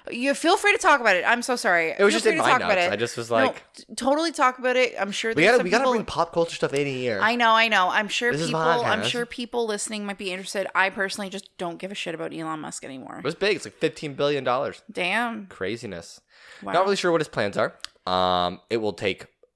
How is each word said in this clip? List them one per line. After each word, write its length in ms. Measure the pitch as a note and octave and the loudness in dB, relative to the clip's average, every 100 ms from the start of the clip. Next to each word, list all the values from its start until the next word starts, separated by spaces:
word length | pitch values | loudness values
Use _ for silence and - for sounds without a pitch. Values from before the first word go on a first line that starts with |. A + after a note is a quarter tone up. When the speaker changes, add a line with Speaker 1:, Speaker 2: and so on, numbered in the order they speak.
| - | -12
Speaker 1:
You 240 | A#3 C#4 | -2 -2
feel 240 | C#4 D#4+ G4 | 2 4 4
free 140 | G4+ | 4
to 80 | G#4 | 4
talk 200 | F#4 C#4+ | 4 4
about 160 | A3+ F3+ | 6 4
it. 80 | - | 2
I'm 160 | A#3+ | 0
so 120 | A#3+ A#3+ | 0 -2
sorry. 340 | G#3+ E3+ D#3+ | 2 2 2
Speaker 2:
It 100 | - | 4
was 0 | |
Speaker 1:
Feel 100 | G3+ | 4
Speaker 2:
just 140 | D#4+ | 4
Speaker 1:
free 80 | - | 2
Speaker 2:
in 60 | D#4+ | 4
Speaker 1:
to 60 | |
Speaker 2:
my 60 | B3+ | 4
Speaker 1:
talk 120 | C4 | 4
about 140 | F#3 F#3+ | 4 2
Speaker 2:
notes. 120 | F3 | 2
Speaker 1:
it. 40 | |
Speaker 2:
I 40 | G#2 | 0
just 220 | A#2 - | -2 -4
was 120 | A2+ | 0
Speaker 1:
No, 60 | A#2 | 2
Speaker 2:
like, 380 | A2 - - | 2 0 -14
Speaker 1:
t-, 100 | - - A3 | -20 -14 -4
totally 360 | A#3+ D4 E4 | 0 2 0
talk 260 | D4 B3+ B3+ | 2 2 2
about 180 | B3 B3+ | 0 2
it. 180 | B3+ - | 2 0
I'm 120 | G3+ | -4
sure 180 | G3 A3+ | -4 -2
Speaker 2:
we 40 | F#3 | 4
Speaker 1:
there's 120 | F#3 | 6
Speaker 2:
gotta, 100 | B3 | 6
Speaker 1:
some 60 | A3+ | 4
Speaker 2:
we 40 | |
gotta 140 | G#3+ | 2
Speaker 1:
people 100 | C4+ | 2
Speaker 2:
bring 120 | A#3 - | 0 -2
pop 280 | C#3+ E3 | -2 0
culture 220 | E3+ E3 - | 0 -2 -2
stuff 180 | D#3 | -2
in 140 | C#3 C#3+ | 0 -2
here. 320 | B2+ B2 D3 | -2 -2 0
Speaker 1:
I 140 | G#3+ A#3+ | 0 2
know, 160 | A3+ | 4
I 160 | A3 A3+ | 4 4
know. 220 | G#3 F3+ | 4 2
I'm 180 | E3 G#3 | 0 -2
sure 240 | - A#3+ | -2 -2
Speaker 2:
This 100 | D3 | 0
is 60 | D#3+ | -2
Speaker 1:
people, 120 | D#3+ | 0
Speaker 2:
my 160 | D#3+ E3+ | 2 2
Speaker 1:
I'm 240 | A#3 G#3+ | 0 -2
Speaker 2:
podcast. 40 | A3 | -2
Speaker 1:
sure 200 | B3 A#3 | -4 -6
people 400 | - A#3 A#3+ A3+ | -8 -6 -4 -4
listening 380 | G#3 - G#3+ G3+ | -4 -6 -8 -8
might 100 | G3 | -8
be 140 | G3 | -8
interested. 340 | F3+ F#3 G#3 F#3+ | -8 -6 -6 -2
I 160 | F3 F#3+ | 0 0
personally 400 | G#3 F#3+ - G3 | 0 -4 -4 -8
just 260 | G3 - - | -10 -14 -10
don't 180 | F3 E3 | -8 -8
give 140 | F#3 | -10
a 40 | G3+ | -8
shit 200 | F3+ D#3+ | -8 -6
about 180 | E3 | -8
Elon 280 | D3+ D#3+ D#3+ | -8 -8 -8
Musk 220 | D3+ - | -8 -12
anymore. 340 | - C3 - - | -12 -14 -14 -8
Speaker 2:
It 40 | |
was 120 | E3 - | -6 -2
big. 220 | G3 F3+ | -2 -2
It's 80 | G#2+ | -4
like 100 | - | -4
fifteen 400 | D#3+ - D3+ C3+ | -2 -2 -10 -2
billion 280 | C#3+ C#3+ | 0 0
dollars. 380 | B2+ B2+ C#3+ F3 - | 0 0 -2 -8 -12
Speaker 1:
Damn. 540 | F#3+ F3+ G#3+ A#3+ A3 F#3+ | -6 -2 -2 -4 -6 -14
Speaker 2:
Craziness. 720 | - F#2+ A#2 A#2 F2 - - _ _ - - | -8 -6 -6 -8 -12 -14 -20 _ _ -20 -16
Speaker 1:
Wow. 100 | G3 | -2
Speaker 2:
Not 100 | E3+ G3 | 2 2
really 100 | G3 | 2
sure 160 | F3+ | 2
what 100 | E3 | 0
his 60 | D3+ | 0
plans 300 | - G#3 - | -2 -2 0
are. 180 | C3+ - - _ - | -2 -4 -18 _ -2
Um, 500 | F#2 F#2 F2+ F2+ F#2 _ | 2 2 2 0 -4 _
it 60 | A2+ | -2
will 160 | G#2+ | -2
take 340 | - G2+ F#2 - _ _ | -2 -4 -4 -10 _ _